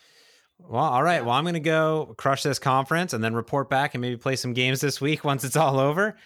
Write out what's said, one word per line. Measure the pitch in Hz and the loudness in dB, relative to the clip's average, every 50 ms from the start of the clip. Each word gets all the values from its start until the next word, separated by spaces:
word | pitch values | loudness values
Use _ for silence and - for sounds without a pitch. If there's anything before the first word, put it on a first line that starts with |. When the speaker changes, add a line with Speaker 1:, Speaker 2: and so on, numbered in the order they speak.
| _ _ _ _ _ _ _ _ _ _ _ _ | _ _ _ _ _ _ _ _ _ _ _ _
Speaker 1:
Well, | - - 110 120 | -14 -6 -2 -2
all | 151 156 123 123 | 0 2 2 2
right. | 147 170 175 | 2 2 2
Speaker 2:
Yeah. | 156 | 2
Speaker 1:
Well, | 120 120 120 | 2 2 0
I'm | 135 160 | 2 0
gonna | 175 170 165 | 0 -4 -2
go | 143 165 160 160 160 156 156 156 143 - 110 | 0 0 2 2 2 2 0 -2 -4 -6 -12
crush | - - 139 135 - | -4 0 0 0 2
this | - 147 131 - | 0 -2 -2 0
conference | - 139 131 131 135 - 160 165 180 175 | 0 2 2 2 2 0 -2 -2 -2 -2
and | - 113 110 | -2 -2 -2
then | 110 113 | -2 -2
report | 117 113 - - 139 131 - | -2 -4 -2 -2 -2 -2 0
back | 139 131 143 143 - | 0 0 0 -2 -4
and | 127 | -4
maybe | 123 123 123 | -4 -4 -6
play | 117 - 139 135 | -4 -2 -2 -2
some | 127 - 127 | -2 -4 -4
games | 120 123 127 131 135 131 | 0 0 2 2 2 0
this | - 143 131 - | 0 -2 -2 -2
week | 135 147 156 - - | -2 -2 -2 0 0
<laughs> | |
once | 147 139 131 131 | -2 -2 -2 -2
it's | 131 - | -2 0
all | 147 160 139 139 135 | 2 2 4 4 2
over. | 135 143 151 180 202 214 202 - - | 2 2 2 0 -2 -2 -4 -8 -20